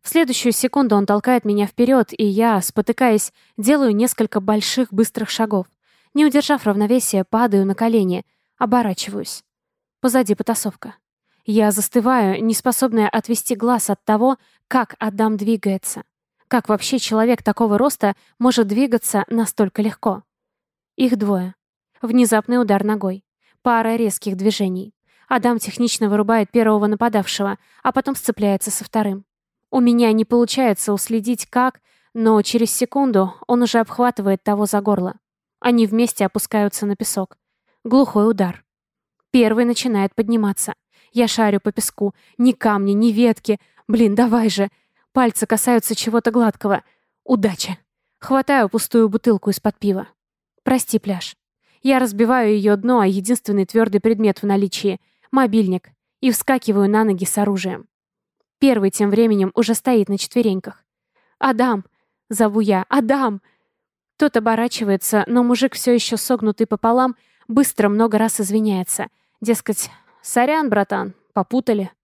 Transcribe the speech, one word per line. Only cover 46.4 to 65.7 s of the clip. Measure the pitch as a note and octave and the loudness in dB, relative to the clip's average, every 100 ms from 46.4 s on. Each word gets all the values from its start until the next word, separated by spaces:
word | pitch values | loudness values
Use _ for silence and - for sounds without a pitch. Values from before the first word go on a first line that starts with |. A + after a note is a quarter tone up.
| A3+ - G#3 G3 _ _ _ _ | 0 0 -2 -2 _ _ _ _
Удача. | - A#3+ G3 F3 - F3+ _ _ _ _ | -2 0 0 -2 -8 -10 _ _ _ _
Хватаю | - C4+ C4+ C#4 G3+ | -2 -2 2 2 2
пустую | A3+ - A#3+ A3 | -2 0 2 2
бутылку | G#3 B3 G3+ G#3 | 2 0 0 -2
из-под | F#3+ G#3 - | -2 -4 -2
пива. | G3+ F#3+ - _ _ _ _ _ | -4 -4 -8 _ _ _ _ _
«Прости, | - C4 - A3+ | -2 -2 0 -4
пляж». | G3 F3+ - - _ _ _ _ | -2 -8 -10 -18 _ _ _ _
Я | C4 C4 | 0 2
разбиваю | B3 G3+ A3+ B3+ A3 | 0 0 2 2 2
ее | G#3+ G#3 G#3 | 2 2 2
дно, | A#3 B3 | 2 2
а | G3 | 2
единственный | G3 F#3+ B3 - G3+ | 0 -2 -4 0 -2
твердый | F#3+ A3+ A3+ G3 | 0 0 2 0
предмет | A3+ G#3+ A3 G3 | 0 2 0 0
в | G3+ | -2
наличии — | G3 G3 - G3+ F3+ _ _ _ | 0 -2 -2 -4 -4 _ _ _
мобильник, | C4+ B3 A3 F#3+ F#3 _ _ _ _ | 0 2 2 0 -2 _ _ _ _
и | C4 | -2
вскакиваю | A3+ - C4 - G3+ G3 | -2 -2 -2 0 2 2
на | G#3+ | 2
ноги | A3 F#3+ | 2 0
с | F#3+ G#3+ | -4 -2
оружием. | G#3 F#3+ F#3 F3 - _ _ _ _ _ _ _ | -2 -2 -4 -8 -14 _ _ _ _ _ _ _
Первый | C#4 A#3 G3 | 2 2 0
тем | - G3+ | 0 0
временем | G#3 A3+ G3+ F#3+ | 2 2 2 0
уже | - G#3+ | 0 0
стоит | A3+ - A#3+ G3 | 0 0 0 0
на | G3 | -4
четвереньках. | - B3 A3+ F#3+ G3+ - _ _ _ _ _ _ | -2 -2 0 -2 -8 -20 _ _ _ _ _ _
«Адам!» — | C4+ A#3 B3+ G#3 - _ _ _ _ | -2 2 0 0 -6 _ _ _ _
зову | G#3 G#3+ G#3 | 0 2 2
я. | G#3 F#3+ F#3+ | 2 0 0
«Адам!» | C4+ A3+ C#4 B3+ G3 _ _ _ _ _ _ _ _ | -2 0 0 0 -4 _ _ _ _ _ _ _ _
Тот | D4 A#3 | 0 2
оборачивается, | A3 A3+ A#3+ - G#3+ G3 - G#3 - | 0 0 -2 -4 -2 -2 0 -2 2
но | A#3+ | 0
мужик, | A#3+ B3 C4 | 2 2 0